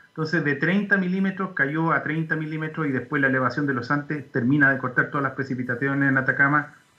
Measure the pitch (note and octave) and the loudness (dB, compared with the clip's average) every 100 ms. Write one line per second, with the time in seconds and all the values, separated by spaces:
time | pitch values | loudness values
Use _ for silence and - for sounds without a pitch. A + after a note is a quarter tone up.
0 | - - D#3 E3+ C#3+ C#3 E3 G3 G3+ G3 | -14 -8 -2 0 0 0 0 0 2 0
1 | F3+ F#3+ F#3+ F#3+ F#3+ - C#3 D#3 E3 C#3 | 0 0 0 -2 -4 -2 0 0 0 0
2 | D3+ D#3+ D#3+ D#3 D#3 D#3 D#3 D#3+ D3 B2+ | 0 -4 -2 -4 -4 -6 -6 -4 -2 -2
3 | - D3 C3+ C3 A#2+ D3+ C#3 B2 A#2+ D3 | -2 0 2 2 0 0 -2 -2 0 -2
4 | C#3+ D3+ - C3 A#2 D3 C3+ C3+ A#2+ D3 | -2 -8 -4 0 2 4 4 2 -2 -2
5 | D3 D3 C3+ - C3 B2+ B2+ A#2+ C#3 C#3 | -2 -2 -4 -4 -6 -4 -4 -2 -2 2
6 | C#3 C3+ C3 C3+ C#3 D3 C#3+ - _ | 2 2 2 2 4 4 0 -12 _